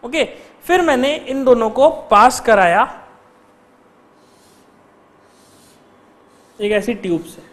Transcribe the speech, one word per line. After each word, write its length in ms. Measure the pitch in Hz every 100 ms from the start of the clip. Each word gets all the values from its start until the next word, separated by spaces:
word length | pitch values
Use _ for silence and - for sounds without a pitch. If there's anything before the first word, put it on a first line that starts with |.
ओके, 200 | 240 311 254 - - -
फिर 180 | - 359
मैंने 340 | 339 269 262 311
इन 280 | - 269
दोनों 260 | 262 240 226
को 200 | 220 285
पास 500 | 320 - 208 233 254
कराया 440 | - 208 180 175 247 - - _ _ _ _ _ _ _ _ _ _ _ _ _ _ _ _ _ _ _ _ _ _ _ _ _ _ _ _ _ _ _ _ _ _ _
एक 100 | 208
ऐसी 220 | 214 196
ट्यूब 300 | 220 190 165
से। 180 | 165 - -